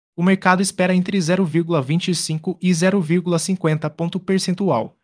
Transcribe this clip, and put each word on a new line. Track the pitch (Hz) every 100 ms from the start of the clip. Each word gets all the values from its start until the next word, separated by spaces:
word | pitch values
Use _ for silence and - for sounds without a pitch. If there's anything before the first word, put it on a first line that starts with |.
| _ -
O |
mercado | 175 190 190 185
espera | 196 - 180 185
entre | 180 196
zero | 160 185 190
vírgula | 156 170 165
vinte | 127 165 185
e | 165
cinco | - 160 175 180
e | 180
zero | 170 185 202
vírgula | 156 180 175 170
cinquenta | - 185 160 156 156
ponto | - 170 185
percentual, | - 190 190 180 196 147 110 -